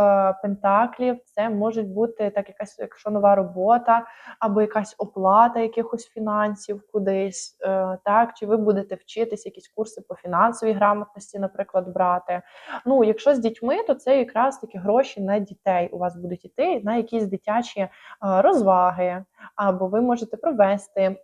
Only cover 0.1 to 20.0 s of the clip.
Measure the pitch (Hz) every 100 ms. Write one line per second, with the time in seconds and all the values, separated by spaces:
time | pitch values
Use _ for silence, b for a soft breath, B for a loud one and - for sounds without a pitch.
0.1 | 196 190 190 202 202 196 202 240 240 247
1.1 | 240 _ - 226 208 220 226 202 190 233
2.1 | 226 208 202 196 - 208 - 208 - 214
3.1 | 208 202 196 180 180 196 240 240 233 233
4.1 | B B B 220 202 208 214 196 - 196
5.1 | 196 190 208 233 233 226 226 226 233 -
6.1 | 226 214 208 214 208 - 208 - 214 196
7.1 | 190 196 190 - _ 190 190 185 185 202
8.1 | 208 233 - 208 220 214 196 202 190 _
9.1 | 214 226 208 208 185 - - 220 - -
10.1 | 180 180 175 226 233 220 202 208 208 214
11.1 | 202 - 202 196 - 202 185 185 185 180
12.1 | 180 - 180 B B B B 247 269 220
13.1 | 214 277 277 226 226 233 349 440 262 -
14.1 | 269 247 220 269 269 220 190 190 226 269
15.1 | - 190 208 196 185 196 180 175 175 180
16.1 | 175 180 175 185 - 330 285 208 233 226
17.1 | 233 208 190 - 220 240 202 190 B B
18.1 | B 202 185 285 349 196 185 180 180 180
19.1 | 180 196 B B - 202 185 185 208